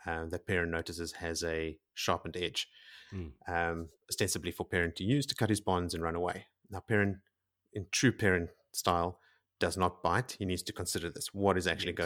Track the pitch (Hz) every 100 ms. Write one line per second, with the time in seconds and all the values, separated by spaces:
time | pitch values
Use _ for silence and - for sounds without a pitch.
0 | 90 82 82 85 - 90 85 82 80 82
1 | 82 - 85 80 85 80 80 78 _ -
2 | - 85 85 90 85 - - - - -
3 | - 95 80 - - 85 85 82 82 -
4 | - - 101 90 87 - - 90 85 -
5 | 95 143 135 - 110 101 - 92 87 82
6 | 82 85 90 95 - _ - 98 - 107
7 | 101 98 _ _ _ _ _ 107 90 -
8 | - - 104 90 85 - _ - 98 87
9 | 87 - _ _ _ - 87 95 87 -
10 | 85 98 123 - 95 90 - - 92 95
11 | 85 - - 101 98 92 87 82 87 85